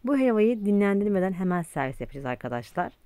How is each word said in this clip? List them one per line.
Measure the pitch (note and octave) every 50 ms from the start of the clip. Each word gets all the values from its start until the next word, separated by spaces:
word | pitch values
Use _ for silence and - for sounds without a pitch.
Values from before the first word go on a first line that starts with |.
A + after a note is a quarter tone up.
| -
Bu | A#3+ C#4+
helvayı | C4+ C4 B3+ A3+ G#3+ G#3+ A3 B3 A3 G3+
dinlendirmeden | G#3 G3+ G3+ G3+ G3+ G3+ G3 G3+ G#3 G3+ F#3+ F3+ F#3+ F#3
hemen | F3 F#3+ F3+ F3+ F3
servis | E3 - - D3+ C3+ C3 C3 -
yapacağız | B2+ - - C#3 C#3
arkadaşlar. | B2+ B2 A#2+ - B2 B2 A#2+ A#2 - - F3+ F3+ - - _ _